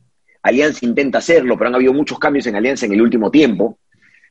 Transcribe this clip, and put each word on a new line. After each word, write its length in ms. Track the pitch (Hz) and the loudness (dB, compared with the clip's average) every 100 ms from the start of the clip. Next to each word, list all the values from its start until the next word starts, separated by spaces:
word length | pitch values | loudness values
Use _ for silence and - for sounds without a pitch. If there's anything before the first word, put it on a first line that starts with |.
| _ _ _ _ | _ _ _ _
Alianza 420 | 104 123 151 123 120 | -2 2 0 -2 -4
intenta 320 | 117 139 110 | -2 -2 -4
hacerlo, 400 | - 165 127 104 | 2 2 2 -2
pero 120 | 117 | 0
han 40 | |
habido 180 | 127 131 | 2 2
muchos 280 | 139 147 127 | 2 -2 -2
cambios 260 | 151 143 123 | -2 -2 -4
en 80 | |
Alianza 320 | 101 123 131 110 | -4 -4 -2 -2
en 60 | |
el 100 | 101 | 2
último 300 | 117 120 98 | 2 2 2
tiempo. 480 | 147 139 95 107 - _ _ _ _ _ | 2 2 0 -4 -6 _ _ _ _ _